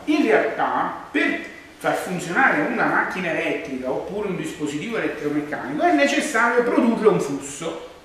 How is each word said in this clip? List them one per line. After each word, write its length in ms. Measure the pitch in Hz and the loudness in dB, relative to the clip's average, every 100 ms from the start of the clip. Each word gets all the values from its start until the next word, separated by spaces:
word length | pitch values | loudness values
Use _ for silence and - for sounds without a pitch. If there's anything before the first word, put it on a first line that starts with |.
| - | 0
In 180 | 302 226 | 2 6
realtà, 800 | - - - - - - - - | 4 4 0 -2 0 -2 -6 -4
per 280 | 302 - - - - - - | 0 0 -2 -8 -16 -20 -6
far 180 | 151 - | -2 -2
funzionare 640 | - 175 160 214 262 - | -2 -6 -2 2 4 4
una 240 | - 226 - | 0 0 0
macchina 460 | 147 - 185 170 | 0 0 -2 -4
elettrica 580 | 156 156 - - 127 127 | -2 -2 -4 -6 -6 -4
oppure 400 | - - 202 202 | -4 -4 -6 -4
un 80 | 160 | -4
dispositivo 600 | - - 143 147 220 202 | -6 -6 -6 -6 -4 -4
elettromeccanico 840 | 156 - 147 147 - 113 - 285 | -4 -4 -2 -2 -4 -6 -6 0
è 120 | 349 | 4
necessario 720 | 294 285 285 - 226 240 247 | 4 4 2 0 2 2 4
produrre 440 | 240 262 233 208 208 | 4 4 4 6 6
un 120 | 175 | 4
flusso, 720 | - 135 - - 165 160 - - | 0 -4 -8 -8 -8 -8 -12 -18